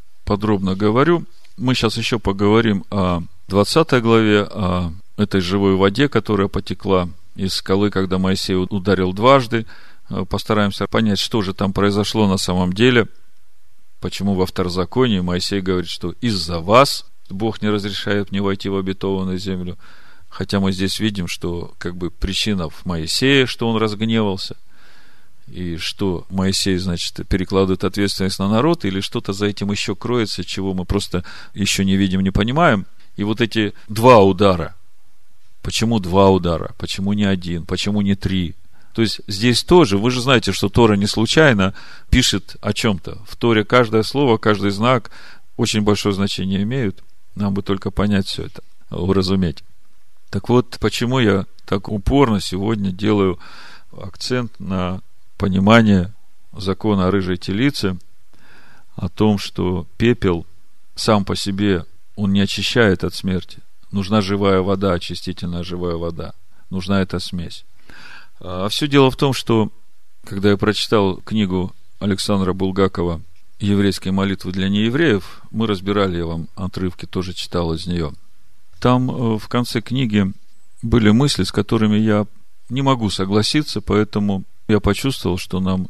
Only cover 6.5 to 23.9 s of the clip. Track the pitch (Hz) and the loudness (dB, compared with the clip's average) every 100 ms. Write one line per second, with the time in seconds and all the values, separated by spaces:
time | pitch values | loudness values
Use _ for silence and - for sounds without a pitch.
6.5 | 98 - 95 101 95 87 - - - 95 | -2 -6 -6 2 2 2 -6 -12 -6 -4
7.5 | - - 98 104 95 95 92 95 95 - | -4 0 2 2 2 0 0 2 0 0
8.5 | 92 92 101 90 92 92 95 117 139 117 | 0 0 -2 2 2 2 4 6 6 4
9.5 | 113 110 - - - - 98 92 101 - | -2 -4 -10 -14 -14 -8 -6 -4 -4 0
10.5 | 107 101 - 101 117 113 98 - 117 95 | 2 2 0 -2 2 2 0 0 -2 -2
11.5 | 95 98 98 101 101 101 110 104 92 - | -2 -2 2 2 2 0 2 2 2 0
12.5 | 90 90 95 123 123 104 - - - - | 0 0 2 4 4 2 -4 -14 -14 -14
13.5 | - - - - - 92 - 98 95 90 | -14 -14 -14 -14 -10 -8 -4 -2 0 0
14.5 | - 90 87 87 123 127 101 90 90 - | 0 -2 -2 -2 2 2 2 0 -2 -2
15.5 | 101 92 92 87 - 90 85 123 98 82 | -2 0 -2 -2 -8 -8 -4 -2 -2 -2
16.5 | 85 82 113 139 - - - - 95 110 | -4 4 6 6 2 -10 -14 -12 -4 -4
17.5 | - 107 104 101 95 - 101 98 98 101 | -2 0 0 -2 -6 -2 -2 -2 -2 -2
18.5 | 98 98 98 95 95 98 95 92 92 98 | -2 -2 -2 -2 -4 -2 -2 -2 -4 -4
19.5 | 92 90 85 - - - - - - 95 | -4 -6 -8 -12 -14 -14 -14 -12 -8 -2
20.5 | 101 95 92 95 - 107 101 87 - 87 | 0 2 2 0 0 -2 0 -4 -4 -6
21.5 | 87 - - - 90 87 - - 92 - | -6 -8 -8 -8 -6 -6 -4 -4 -2 -2
22.5 | 101 80 - 92 85 80 - 131 139 123 | -2 -4 -6 -6 -4 -2 0 4 4 2
23.5 | - 117 113 110 | 0 -2 0 0